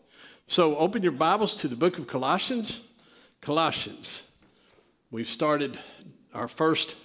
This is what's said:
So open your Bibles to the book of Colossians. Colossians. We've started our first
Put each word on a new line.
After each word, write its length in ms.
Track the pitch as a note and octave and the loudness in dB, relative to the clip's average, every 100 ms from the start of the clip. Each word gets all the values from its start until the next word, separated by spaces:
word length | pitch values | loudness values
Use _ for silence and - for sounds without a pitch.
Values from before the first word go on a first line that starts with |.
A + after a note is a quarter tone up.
| _ - - - - | _ -20 -20 -20 -2
So 300 | - E3 D3 | 4 4 4
open 260 | E3+ A3+ | 2 2
your 100 | F3+ | 0
Bibles 440 | C3+ D#3 G#3 G#3+ - | 2 2 4 2 0
to 120 | D3 | -4
the 80 | A#2+ | 0
book 220 | F3 F3 | 0 0
of 80 | - | -4
Colossians. 720 | C3 C3 F#3 - B3 G#3+ - - _ - - - _ | -2 0 0 0 -2 -4 -8 -14 _ -20 -20 -20 _
Colossians. 800 | - D3+ D#3+ - - - - - - _ _ _ _ _ _ _ _ | -2 2 2 0 -6 -10 -12 -12 -14 _ _ _ _ _ _ _ _
We've 180 | A2+ A#2 | -8 -6
started 500 | - D3+ D3 C#3 A#2 - - - - _ | 0 2 2 0 -6 -16 -20 -20 -20 _
our 160 | A#2 A#2 | -8 -6
first 480 | - D#3+ D#3 - - | 0 2 2 0 -6